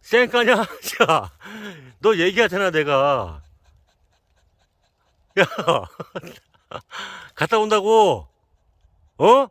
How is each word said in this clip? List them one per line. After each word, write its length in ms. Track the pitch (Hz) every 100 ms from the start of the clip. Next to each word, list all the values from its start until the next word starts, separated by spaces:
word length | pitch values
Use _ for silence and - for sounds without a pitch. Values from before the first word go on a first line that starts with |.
쌩까냐? 520 | - 233 240 240 233 220 214 -
<laughs> 240 | - - -
야, 220 | 156 92 _ - 214 208 165 131 _
너 160 | 208 196
얘기할 320 | 175 190 214
테나, 220 | 190 190
내가. 720 | 156 143 135 143 135 92 76 _ _ _ _ _ _ _ _ _ _ _ _ _ _ _ _ _ _ _ -
야, 40 |
<laughs> 1900 | 175 - 156 143 90 - - 180 - - _ _ _ - _ - - - - -
갔다 240 | 151 226
온다고. 680 | 214 214 202 220 202 110 80 _ _ _ _ _ _ _ _ -
어? 300 | 175 262 254